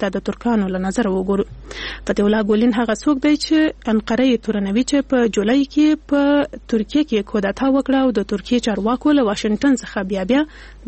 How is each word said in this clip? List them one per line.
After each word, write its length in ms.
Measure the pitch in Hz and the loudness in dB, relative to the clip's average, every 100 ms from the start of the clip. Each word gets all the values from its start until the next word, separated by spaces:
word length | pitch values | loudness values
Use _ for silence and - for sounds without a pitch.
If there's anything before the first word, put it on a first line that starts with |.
ته 140 | 196 | -2
د 100 | 196 214 | -4 -6
ترکانو 420 | - 240 220 190 | -4 0 0 0
له 100 | 185 | -2
نظره 280 | 190 190 208 | -2 -2 -2
وګورو. 300 | 190 190 196 - - - - - - | -2 0 -2 -2 -10 -16 -14 -12 -8
فتح 180 | - 202 | -4 0
الله 220 | 202 220 214 | 2 2 2
ګولین 240 | 214 240 220 | 2 2 0
هغه 160 | 226 214 | -2 -2
څوک 200 | 302 269 | -2 0
دی 100 | 294 | 2
چې 560 | 294 - 311 311 - - | 0 2 2 0 -2 -2
انقره 320 | 220 214 226 262 | -2 0 0 2
یې 100 | 226 | 2
تورنوي 380 | - 208 196 208 | 0 -4 -2 -2
چې 140 | 262 285 269 | 0 0 2
په 80 | 254 233 | 0 2
جولای 360 | 202 202 269 | 0 2 2
کې 220 | 269 302 302 302 - | 2 2 2 2 0
په 140 | 285 285 285 285 - - | 0 2 2 0 -8 -4
ترکیه 320 | 226 214 294 | -2 0 -2
کې 260 | 302 214 202 | 0 -2 -2
کودتا 360 | 214 196 202 269 | -2 -2 -2 0
وکړه 300 | 269 262 269 | 0 0 0
او 100 | 262 | 2
د 160 | 214 196 | 0 -2
ترکیې 340 | 202 - 240 | -6 -2 0
چارواکو 500 | 233 190 208 254 294 294 | 0 -2 -2 0 2 2
له 120 | 220 | 2
واشنګټن 440 | 208 214 214 277 254 | 0 -2 0 2 0
څخه 280 | - 214 190 | -2 -6 -4
بیا 160 | 196 190 | -4 0
بیا 120 | 269 302 - - - | 0 0 -8 -20 -14